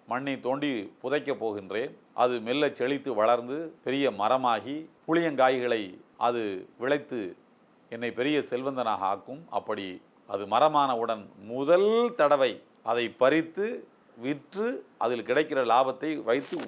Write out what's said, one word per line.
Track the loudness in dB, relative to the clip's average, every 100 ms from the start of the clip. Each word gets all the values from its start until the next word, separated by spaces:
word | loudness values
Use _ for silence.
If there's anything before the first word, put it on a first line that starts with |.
| -6
மண்ணை | -4 -4 -4
தோண்டி | -2 -2 -2 -2 -6 -10
புதைக்கப் | -4 -2 -2 -2 -2
போகின்றேன். | -4 -4 -4 -4 -8 _
அது | 0 2 2
மெல்ல | -2 0 0
செழித்து | 0 -2 -2 -2
வளர்ந்து | 2 4 4 0 -8 -8 -8
பெரிய | -4 0 0
மரமாகி | 0 2 2 2 0 -2 -10 -12 _ 0
புளியங்காய்களை | 0 2 4 4 4 0 0 -2 -12 -20 -2
அது | 0 0 -2 -6 -10 -6
விளைத்து | -2 -2 -2 -6 -6 -10 _ _ _ _ _
என்னை | -8 -6
பெரிய | -2 0 0 -2
செல்வந்தனாக | -4 -4 -2 -2 0
ஆக்கும். | -2 -4 -6 -16 -8
அப்படி | -6 -4 -6 -6 -10 -16 _ -8
அது | -6 0
மரமானவுடன் | 4 4 4 2 0 -2 -4 -8 -18
முதல் | -10 -4 4 4 6 4 2 2
தடவை | 4 6 4 0 -12 _
அதை | -2 0 0
பறித்து | 2 4 4 0 -4 -6 -6 -12 _ _ -10
விற்று | -6 -6 -8 -6 -4 -4 -12 _
அதில் | -2 -2
கிடைக்கிற | 0 0 2 0 4
லாபத்தை | 4 4 0 -6 -4
வைத்து | 0 -2 -2 -8